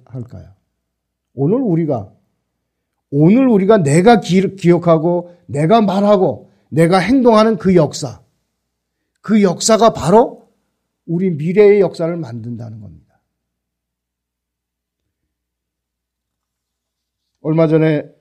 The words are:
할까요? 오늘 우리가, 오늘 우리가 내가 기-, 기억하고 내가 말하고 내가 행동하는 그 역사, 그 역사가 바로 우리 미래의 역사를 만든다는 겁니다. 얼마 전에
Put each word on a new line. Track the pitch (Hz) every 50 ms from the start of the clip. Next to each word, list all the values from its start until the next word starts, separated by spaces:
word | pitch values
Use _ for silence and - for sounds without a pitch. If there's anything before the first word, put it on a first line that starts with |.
| _
할까요? | _ - 131 113 - - 92 87 - 98 _ _ _ _ _ _ _ _ _ _ _ _ _ _ _ _
오늘 | 123 135 156 208
우리가, | 269 269 214 165 160 170 147 135 113 95 - _ _ _ _ _ _ _ _ _ _ _ _ _ _ _ _ _ _ _ _
오늘 | 143 143 151 170 214 262 269 254
우리가 | 226 196 196 190 226 214
내가 | 160 139 143 170 180 233 240 190
기-, | - - 175 190 190 190 -
기억하고 | - - 175 175 170 170 170 165 160 151 175 175 175 175 - - _ _
내가 | - 104 139 156 160 220 233
말하고 | 214 190 180 202 202 208 208 190 185 151 113 - - _ _ _ _ _
내가 | - 147 165 165 185 185
행동하는 | 160 190 262 277 233 240 220 214 220 220 220
그 | - - 190 185
역사, | 170 151 139 - - 151 123 107 - _ _ _ _ _ _ _ _ _ _ _ _ _ _ _ _ _ _ _ _
그 | - - 214 214 202
역사가 | 180 165 - - - 220 - 233 220
바로 | - - - 156 196 226 - - - - _ _ _ _ _ _ _ _ _ _ _ _ _
우리 | - 165 175 190 190
미래의 | 170 135 151 175 175 208 208 202 208 208
역사를 | 190 160 - - 165 165 175
만든다는 | 170 156 117 120 117 110 120 120 110 120 110 110 107
겁니다. | 104 95 80 80 _ _ _ _ _ _ _ _ _ _ _ _ _ _ _ _ _ _ _ _ _ _ _ _ _ _ _ _ _ _ _ _ _ _ _ _ _ _ _ _ _ _ _ _ _ _ _ _ _ _ _ _ _ _ _ _ _ _ _ _ _ _ _ _ _ _ _ _ _ _ _ _ _ _ _ _ _ _ _ _ _ _ _ _ _ _ _ _
얼마 | - 151 156 165 165
전에 | 156 156 160 156 160 151 147 - - _ _